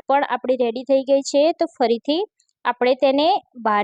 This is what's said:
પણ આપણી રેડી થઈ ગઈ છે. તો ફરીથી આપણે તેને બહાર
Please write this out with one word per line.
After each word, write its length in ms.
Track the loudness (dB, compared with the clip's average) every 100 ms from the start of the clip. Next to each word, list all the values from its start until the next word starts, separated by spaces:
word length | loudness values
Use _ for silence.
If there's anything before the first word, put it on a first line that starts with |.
| -2
પણ 200 | 0 0
આપણી 280 | -4 -2 -2
રેડી 220 | -2 -4 0
થઈ 120 | 0 2
ગઈ 120 | 0 2
છે. 120 | 0 2 0
તો 60 | -4 0
ફરીથી 460 | 0 0 -2 -4 -4 _ _ _ -6
આપણે 240 | -2 0 2
તેને 260 | 2 2 0 0 -6 -8 -2
બહાર 160 | -2